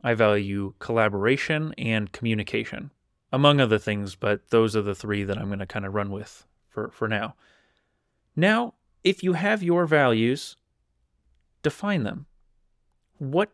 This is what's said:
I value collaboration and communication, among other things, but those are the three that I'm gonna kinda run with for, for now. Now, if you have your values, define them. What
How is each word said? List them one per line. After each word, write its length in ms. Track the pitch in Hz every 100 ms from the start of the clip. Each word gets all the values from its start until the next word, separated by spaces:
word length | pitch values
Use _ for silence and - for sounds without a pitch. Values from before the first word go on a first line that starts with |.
I 120 | 123
value 600 | 113 107 104 98 101 98 -
collaboration 920 | - 113 107 101 107 139 - 151 156 -
and 320 | 113 110 101
communication, 800 | - 117 107 101 113 110 - 143 - _ _ _
among 280 | 131 147 143
other 180 | 123 107
things, 380 | - 104 101 90
but 340 | - 101 -
those 240 | 113 113
are 80 | 110
the 140 | 101 95
three 260 | 107 101
that 160 | 101 104
I'm 120 | 101
gonna 160 | 98 95
kinda 220 | 107 98
run 220 | 104 101
with 380 | 98 110 - _ _ _
for, 220 | - 107
for 160 | - 110
now. 300 | 104 110 - _ _ _ _ _ _ _ _ _
Now, 400 | 151 185 220 240 - _ _
if 180 | 190 190
you 120 | 180
have 280 | 170 202 220
your 240 | 175 170 165
values, 680 | 151 131 113 117 139 - - _ _ _ _ _ _ _ _ _ _
define 400 | 147 - 202 190
them. 240 | 107 - 147 _ _ _ _ _ _ _ _ _
What 320 | 135 160 208